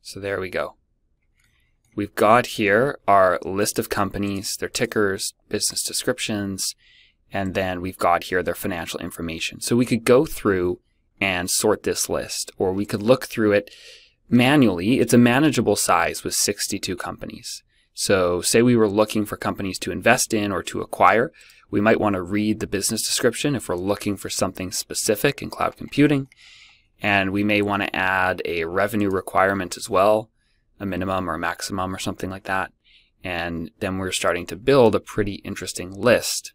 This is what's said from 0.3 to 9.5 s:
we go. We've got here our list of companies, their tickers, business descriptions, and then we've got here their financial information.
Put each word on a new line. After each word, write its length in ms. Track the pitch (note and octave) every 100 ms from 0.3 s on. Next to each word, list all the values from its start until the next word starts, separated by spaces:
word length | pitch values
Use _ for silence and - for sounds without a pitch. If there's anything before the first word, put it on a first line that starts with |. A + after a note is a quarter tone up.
| G2
we 80 | F#2+
go. 260 | E2+ D2 - _ _ _ _ _ _ _ _ _ _ _ -
We've 200 | G2+ -
got 320 | G#2+ A#2+ A#2+
here 520 | - G#2 G2+ C#3 - -
our 320 | G2+ F#2 E2+
list 360 | - F#2+ G#2 -
of 100 | A2
companies, 680 | - G2 G2 G2+ G2 G#2 -
their 100 | F2+
tickers, 680 | - A#2 - G#2 F#2+ - _ _
business 360 | G#2 - -
descriptions, 920 | - - - B2 - G#2+ G2+ F#2+ - - _ _ _ _ _
and 220 | G2 G2
then 260 | F2+ F#2 F2+
we've 180 | F#2 -
got 280 | F#2 E2+ -
here 180 | F2+
their 120 | E2+ E2
financial 440 | G2+ F2 E2+ -
information. 600 | F2 - E2 E2 -